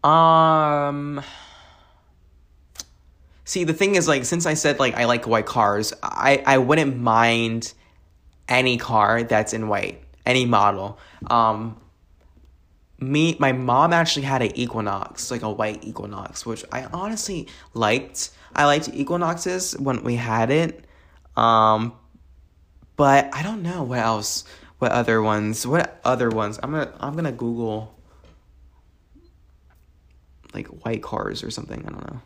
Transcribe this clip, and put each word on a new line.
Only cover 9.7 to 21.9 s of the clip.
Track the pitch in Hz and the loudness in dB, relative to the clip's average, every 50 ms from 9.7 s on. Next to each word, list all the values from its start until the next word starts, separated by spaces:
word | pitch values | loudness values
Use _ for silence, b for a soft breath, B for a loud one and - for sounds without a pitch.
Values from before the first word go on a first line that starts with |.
| 104 98 101 92 - - - - - _ _ | -2 -2 -4 -6 -8 -12 -20 -20 -20 _ _
any | 123 127 131 123 | 0 2 2 2
model. | 120 117 101 101 104 98 95 95 101 107 B B B B B B 95 | 4 4 4 4 4 2 0 -8 -10 -10 B B B B B B 0
Um, | 120 117 113 113 110 107 113 113 110 - - _ _ _ _ _ _ _ _ _ _ _ - _ _ _ _ _ _ _ _ _ _ - | 2 2 2 2 0 -2 -6 -10 -12 -14 -20 _ _ _ _ _ _ _ _ _ _ _ -20 _ _ _ _ _ _ _ _ _ _ -10
me, | 135 131 143 151 160 165 160 - | -6 -2 0 2 2 0 0 0
my | 143 135 | 0 0
mom | 127 127 127 127 123 135 156 170 | 0 0 0 2 4 4 4 4
actually | 170 170 165 - - 143 135 | 4 2 2 0 -2 -4 -2
had | 135 135 127 | -2 0 0
an | 120 - - | 0 -2 -2
Equinox, | - 123 117 - 113 107 101 98 98 - - - - - - | -4 -6 -4 -4 -6 -4 -4 -6 -6 -8 -12 -12 -14 -10 -8
like, | 127 117 | -8 -6
a | 117 110 | -6 -6
white | 101 101 110 107 107 104 - | -4 -4 -4 -4 -6 -8 -12
Equinox, | 107 107 - 101 104 104 98 98 95 - - - | -14 -12 -12 -12 -12 -12 -12 -14 -12 -14 -12 -10
which | 120 110 110 - - | -10 -10 -10 -10 -10
I | - 127 131 - | -10 -10 -10 -8
honestly | - 175 190 214 226 214 - - 196 160 - B B B B B _ | -10 -8 -8 -8 -8 -8 -8 -8 -8 -10 -10 B B B B B _
liked. | 113 117 104 117 135 135 - - - - - B B B B B | -2 0 2 2 0 -2 -8 -10 -10 -10 -10 B B B B B
I | - 147 | 2 4
liked | 147 147 151 156 - | 4 4 2 -2 -6
Equinoxes | - - 143 139 175 175 175 165 175 170 - 185 180 185 180 - - - | -6 -6 -4 -2 -2 -2 0 -2 -2 -4 -4 -6 -4 -4 -6 -8 -8 -4
when | 139 139 127 - | -2 -2 -2 -2
we | - 123 120 | -2 -4 -4
had | 117 120 117 110 117 113 120 | -2 -2 -2 0 0 2 2
it. | 139 156 170 160 - - b b b b b b b b b _ - | 2 2 0 0 -4 -10 b b b b b b b b b _ -2
Um, | - 113 117 113 110 110 110 110 110 113 117 | 2 4 4 6 6 6 6 4 2 0 -4